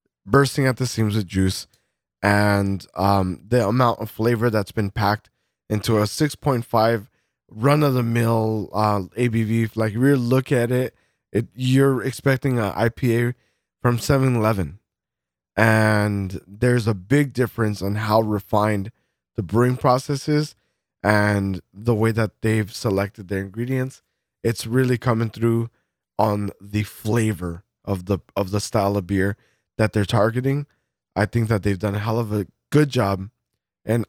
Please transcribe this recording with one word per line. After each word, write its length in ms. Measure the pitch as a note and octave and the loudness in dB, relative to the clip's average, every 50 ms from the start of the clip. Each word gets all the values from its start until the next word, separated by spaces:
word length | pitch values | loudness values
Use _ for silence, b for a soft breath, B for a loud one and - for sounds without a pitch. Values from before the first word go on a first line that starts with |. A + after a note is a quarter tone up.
| _ _ _ _ _ | _ _ _ _ _
bursting 400 | G2 G#2+ C#3 C#3 B2+ - D3+ C3+ | 2 4 4 4 2 0 0 0
at 120 | C3 A#2+ | 0 0
the 100 | - B2+ | -2 -4
seams 280 | B2 - A2 A2 G#2 G#2 | -4 -2 0 0 0 0
with 120 | A2+ G2 | -2 -4
juice, 400 | E2+ G2 F#2+ F#2+ F#2+ F#2 - - - _ _ _ _ _ _ _ _ _ _ - | -2 0 0 0 0 0 -4 -8 -16 _ _ _ _ _ _ _ _ _ _ 0
and, 600 | G#2 G#2 G#2 G#2 G#2 G2+ G2+ G2 G2 G2 F2+ - - - | 2 4 4 4 2 2 2 0 -2 -4 -6 -8 -10 -4
um, 460 | - F#2+ G2 G2+ G2 F#2+ F#2 F2 - - | 0 2 2 4 2 2 0 -4 -8 -4
the 200 | G#2+ A#2+ B2 A2 | 0 0 2 2
amount 320 | G2 A#2 B2+ B2+ A#2+ A2 - | 2 2 2 2 2 0 -2
of 100 | G#2+ G#2+ | -6 -8
flavor 400 | - - A2 A#2+ A#2+ G#2+ A2+ B2 | -4 -2 0 0 2 2 2 0
that's 220 | G#2+ G#2+ G2 - | 0 0 -2 -2
been 180 | - A2+ G#2 G2 | -4 -4 -4 -4
packed 380 | - A2+ G#2+ G2+ G#2+ G#2+ _ _ _ _ _ _ _ _ _ - | -2 0 0 0 0 -2 _ _ _ _ _ _ _ _ _ -4
into 300 | G#2+ G#2 - - A2+ G#2+ | -4 -2 0 0 0 0
a 80 | G#2 | 0
six 260 | G2+ - - D#3 C#3+ - | 0 -2 -2 -2 -2 -4
point 300 | - - C#3+ C3 A#2+ A#2 | -4 -2 -2 -2 -2 -2
five 440 | - - A2+ A2 A#2 A#2 G#2+ G2 - _ _ _ _ _ _ _ _ | -2 0 0 2 2 0 -2 -4 -10 _ _ _ _ _ _ _ _
run-of-the-mill, 1160 | G#2+ G#2+ A2+ C#3 D3 D3+ D3+ C#3+ B2+ B2+ A#2+ A#2 A#2 A#2 A#2 A#2 A#2 A2+ A2 A2 A2 G#2+ F#2+ - - | -6 -2 2 2 4 4 2 2 2 0 0 0 0 0 2 2 2 2 0 0 -2 -4 -6 -4 -2
uh, 280 | G2+ G#2+ G#2+ G#2 G2+ F#2 F2 - | 0 0 2 0 0 -4 -6 -4
A 100 | A#2 B2 | -2 -2
B 140 | B2 A2 A#2 A2 | 0 0 0 0
V. 260 | G#2+ A2+ A#2 A2+ G#2+ - | 0 0 0 0 -2 -2
Like, 160 | A2 A2 A2 | -2 -2 -2
if 40 | G2+ | 0
you 40 | A#2 | 2
really 180 | C3 C#3 C#3+ C3 | 4 4 4 4
look 320 | A#2+ A#2+ B2+ C3 B2+ - | 2 2 0 0 0 0
at 180 | D3 B2 A#2 A#2 | 0 0 0 0
it, 220 | B2+ B2+ B2+ A#2+ - _ _ _ _ _ _ _ | 0 -2 -2 -4 -8 _ _ _ _ _ _ _
it, 160 | - G#2 A#2 - _ | -4 -4 -4 -4 _
you're 480 | B2 B2+ B2+ C3 C3+ C#3 C#3 C3+ B2 G#2 | -4 0 2 4 4 4 4 2 0 -2
expecting 560 | C3+ A#2+ - - C#3 C3+ B2+ - C#3 B2+ A#2+ | -4 -6 -2 0 0 0 0 0 -2 0 0
a 120 | G#2+ G2 - | -2 -2 0
I 140 | - A2 A#2 | 0 0 0
P 280 | - - C3 A#2+ A2+ | 0 0 0 0 2
A 160 | A#2 A#2+ A#2+ B2 - _ _ _ _ _ _ _ _ | 2 0 -2 -4 -8 _ _ _ _ _ _ _ _
from 160 | - B2 A#2+ | 0 0 0
seven 380 | A#2 - - C#3+ C3+ C3+ C3 B2 | 0 0 0 2 2 2 2 2
eleven. 420 | A#2 G#2+ A2 A2+ G2 F2 C#2+ F2 - _ _ _ _ _ _ _ _ _ _ _ _ _ _ - | 2 2 2 0 0 -2 -6 -8 -14 _ _ _ _ _ _ _ _ _ _ _ _ _ _ -2
And 840 | G2 A2 A2+ A2 A2 A2 A2 G#2+ G#2+ G#2 G#2 G2+ G2+ G2 F#2 F#2+ - - | 0 2 2 2 2 2 2 2 0 0 0 -2 -4 -4 -6 -8 -12 -14
there's 400 | F2+ G2+ G#2+ B2 B2 B2 B2 G2+ | -18 -6 -2 0 0 0 0 0
a 60 | A2+ G#2+ | -2 -4
big 400 | F#2 F2+ G#2 C3+ D3 D3 C3 - | -4 -2 2 2 2 2 2 0
difference 480 | B2 B2+ A2+ - - A2+ G#2+ G2+ F#2+ | -2 -2 -2 -2 -2 -2 -2 -2 -4
on 140 | F2+ G2 G#2 | -4 -4 -4
how 260 | G#2+ A2 G#2 G#2+ A2+ | -4 0 2 2 2
refined 680 | A2+ G#2+ G#2+ G2 - - - G#2 G#2 A2 G#2+ G2 F#2+ G2+ - _ _ _ _ _ _ _ _ | 4 2 0 -4 -2 -2 0 0 2 2 0 -2 -4 -8 -12 _ _ _ _ _ _ _ _
the 80 | - G2 | -8 -6
brewing 320 | E2 G2 A2+ B2 B2 B2+ | -2 0 2 2 2 0
process 520 | B2 - C3+ B2 C3 - - C#3+ C3+ - D3+ | 0 2 2 2 2 0 -4 -6 -4 -2 -2
is 260 | D3+ D3+ D3+ - - _ _ _ _ _ _ _ _ _ - | 0 0 -2 -4 -8 _ _ _ _ _ _ _ _ _ 0
and 560 | G2+ G#2+ G#2 G#2 G#2 G#2 G2+ G2 G2 F#2+ - - _ - | 2 2 4 2 2 2 0 0 -2 -4 -6 -10 _ -20
the 220 | G2 A2 A#2+ A#2 | -6 -2 -2 0
way 160 | G#2 A2+ A2+ | 2 2 0
that 300 | G#2+ A2+ A2 G#2 - _ | 2 0 -2 -4 -4 _
they've 320 | - A2 A2 A2 G#2+ F#2 - | -2 0 0 0 -2 -4 -6
selected 540 | - - A2+ G2 F#2+ G2+ G2+ - - G2 | -6 -4 -2 0 0 -2 -4 -6 -12 -10
their 140 | F2 G2+ F#2+ | -8 -6 -6
ingredients. 600 | G2 G2 F#2+ A2 A#2+ B2 C3 C3 C3 C3 - - _ _ _ _ _ _ _ _ - | -6 -8 -8 -8 -6 -4 -4 -4 -4 -6 -10 -14 _ _ _ _ _ _ _ _ -2
It's 220 | A2+ A#2 - - | -2 -2 -4 -4
really 320 | A2+ A#2 C3 C3 B2+ B2+ | -2 0 2 2 2 0
coming 320 | A#2 - B2+ A#2 A2+ A#2 A2 | 0 0 0 0 0 -2 -4
through 400 | - A2 A2+ A#2 A2+ A#2 A#2 A#2 - _ _ _ _ _ _ _ _ | -2 -2 0 0 2 0 -2 -4 -10 _ _ _ _ _ _ _ _
on 340 | - A2 G#2+ G#2 G#2 G#2 G2 - - | 0 0 2 0 0 -2 -6 -8 -10
the 220 | G2 G2+ G#2 G#2+ G#2 | -10 -4 -2 -2 -2
flavor 800 | - - - - G#2+ A2 A#2 A2 A2 G#2 D#2+ F2+ E2+ E2+ F2+ - _ _ _ _ | -4 -6 -8 -4 -2 0 0 0 0 -2 -4 -6 -8 -8 -10 -14 _ _ _ _
of 220 | A2 G2+ F#2 F2+ | -6 -6 -4 -2
the, 140 | F#2+ G2+ E2+ - _ - | -2 -4 -4 -4 _ -6
of 140 | G2 G2+ F#2 | -4 -4 -2
the 100 | G2+ G#2 | -4 -4
style 340 | - - - A2+ G2 G2+ G2+ | -4 -2 -2 0 0 0 0
of 120 | G#2 F#2 | -2 -2
beer 280 | F2 G2+ F#2+ F#2+ G2+ G2 - _ _ _ _ _ _ _ | -2 0 0 0 0 -2 -6 _ _ _ _ _ _ _
that 140 | - A2 G2+ | 0 0 0
they're 140 | - G#2 G2+ | 2 0 0
targeting. 600 | - - A2 G#2 A2+ A2+ B2+ B2+ C3+ C3+ D3 C#3+ - _ _ _ _ _ _ _ _ - | 2 2 2 2 2 0 -2 -2 -2 -2 -4 -6 -10 _ _ _ _ _ _ _ _ -2
I 100 | F#2+ G#2+ | -2 -2
think 240 | G#2 - A#2+ A2+ G#2+ | 0 0 0 0 0
that 140 | A2+ G2 F2 | 0 0 0
they've 160 | G2+ G2 F2+ | -2 -2 -2
done 160 | G#2+ G#2 G2+ | -2 -4 -4
a 40 | G#2 | -2
hell 200 | G#2 A#2 A2 A#2 | -2 -2 -2 -2
of 120 | A#2 G#2 | -2 -2
a 160 | G#2 G#2+ F#2 - _ _ _ _ | -2 -4 -4 -6 _ _ _ _
good 200 | - D3 D3+ C#3 | 2 2 2 2
job, 400 | - B2+ G#2+ G2 G2 F#2 F#2+ G#2 - _ _ _ _ _ _ _ _ _ _ | 2 0 0 0 -2 -4 -6 -10 -16 _ _ _ _ _ _ _ _ _ _
and 220 | A2 A2+ A#2+ G#2+ | -2 -2 -2 -2